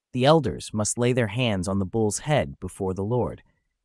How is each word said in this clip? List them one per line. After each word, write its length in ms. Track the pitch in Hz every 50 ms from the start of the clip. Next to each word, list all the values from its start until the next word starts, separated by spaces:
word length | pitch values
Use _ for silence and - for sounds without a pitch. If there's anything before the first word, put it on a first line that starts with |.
| _ _
The 140 | - 127 123
elders 460 | 139 160 165 135 107 - - - - -
must 240 | 107 104 - - 117
lay 160 | 120 123 127
their 140 | 127 117 101
hands 400 | 101 127 131 117 104 95 87 98
on 120 | 95 98
the 60 | 98
bull's 340 | 90 - 113 110 104 101 -
head 400 | - 143 151 123 - 67 69 -
before 340 | - 92 - - 101 92 92
the 120 | 92 98
Lord, 360 | 104 123 123 101 71 - - - _ _ _ _ _ _ _